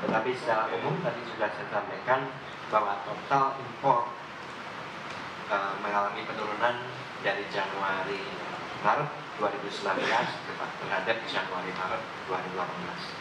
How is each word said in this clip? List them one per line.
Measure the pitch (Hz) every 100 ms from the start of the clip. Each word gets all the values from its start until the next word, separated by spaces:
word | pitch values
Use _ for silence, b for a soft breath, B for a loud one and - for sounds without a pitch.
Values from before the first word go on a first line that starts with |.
Tetapi | - 110 123 123
secara | 123 110 110 -
umum | 139 -
tadi | - -
sudah | - - 104
saya | - 101
sampaikan | 104 101 98 113 131 139 - - - -
bahwa | 107 104 101
total | - - - 139 135 131
impor, | 120 - 139 127 - - - - - - - - - - - - - - -
eh, | 101 98 98
mengalami | 104 101 101 104 110
penurunan | 107 107 107 117 120 - - - -
dari | 104 104 101
Januari | 101 98 98 98 107 98 98 95 92 - - - -
Maret | 104 127 151 - - -
dua | 104
ribu | 101 101
sembilan | - 98 92
belas | 95 107 - - - - - -
terhadap | 95 95 104 113
Januari | - 98 92 92 92
Maret | 90 92 110 - - 131
dua | 113
ribu | 95 92
delapan | 87 -
belas. | 87 - - -